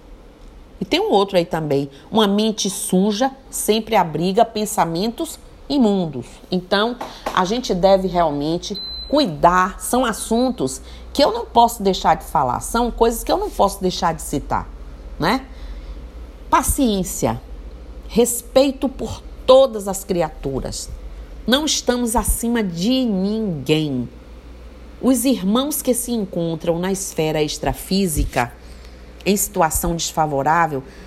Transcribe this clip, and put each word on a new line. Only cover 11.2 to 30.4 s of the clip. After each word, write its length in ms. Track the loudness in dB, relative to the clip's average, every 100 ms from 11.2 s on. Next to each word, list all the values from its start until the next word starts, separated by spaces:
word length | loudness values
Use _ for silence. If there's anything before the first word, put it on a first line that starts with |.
eu 80 | 2
não 140 | 2 2
posso 360 | 6 6 4
deixar 340 | 0 2 2 2
de 80 |
falar. 360 | 0 0 2 0
São 300 | -2 0 0
coisas 340 | 2 2 2
que 80 | -2
eu 60 | -2
não 100 | -2
posso 320 | 0 0 0
deixar 320 | -4 0 -2
de 80 | -2
citar, 480 | -4 -6 -4 -4 -6 -14 -16 -16 -14 -4
né? 280 | 0 0 -4 -14 -14 -14 -14 -14 -16 -16 -18 -18 0
Paciência. 880 | 0 2 2 2 2 -2 -2 -2 -2 -8 -16 -16 -16 -16 -16 -2
Respeito 800 | 2 2 0 2 4 4 2 -4
por 360 | -4 -8 -10 -14 0 8
todas 420 | 8 8 2 -6
as 160 | -6
criaturas. 840 | -2 0 -2 -4 -6 -4 -6 -8 -10 -12 -12 -14 -14 -8 0
Não 180 | 2
estamos 500 | 2 -2 0 0 0
acima 480 | 0 0 -2 0 0
de 440 | -2 0 0 2 2
ninguém. 1000 | 0 0 -2 -2 -2 0 2 2 -2 -6 -10 -18 -20 -20 -20 -20 -20 -20 -2
Os 240 | 2 2
irmãos 560 | 2 2 2 2 0 0
que 140 | 0
se 180 | 0 -2
encontram 680 | -2 -2 -2 -2 -2 -2 0
na 140 | 0
esfera 500 | -2 -4 -2 0 2
extrafísica, 1120 | 0 -2 -4 -4 -2 0 2 0 0 0 -2 -6 -20 -20 -20 -20 -20 -4
em 120 | 0 0
situação 600 | 0 2 2 2 -2 -2
desfavorável, 880 | -2 0 0 2